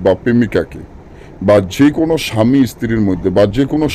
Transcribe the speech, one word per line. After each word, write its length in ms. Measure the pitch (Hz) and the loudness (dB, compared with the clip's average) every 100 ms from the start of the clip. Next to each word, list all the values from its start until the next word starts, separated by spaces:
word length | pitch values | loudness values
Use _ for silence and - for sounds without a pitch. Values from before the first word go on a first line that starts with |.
বা 80 | 92 92 | -2 0
প্রেমিকাকে 600 | 120 120 117 90 80 - - - - - - - 95 | 0 0 0 -2 -4 -10 -18 -20 -20 -20 -20 -6 2
বা 100 | 104 90 95 | 2 0 2
যে 100 | 143 151 | 2 2
কোনো 160 | 160 160 - | -2 -2 -4
স্বামী 340 | 110 113 139 120 | -2 2 2 0
স্ত্রীর 300 | - 117 113 101 | -2 -4 0 0
মধ্যে 200 | 90 95 92 | 0 0 2
বা 80 | 104 107 | 2 0
যে 80 | 139 | -2
কোনো 140 | 151 151 | -2 -4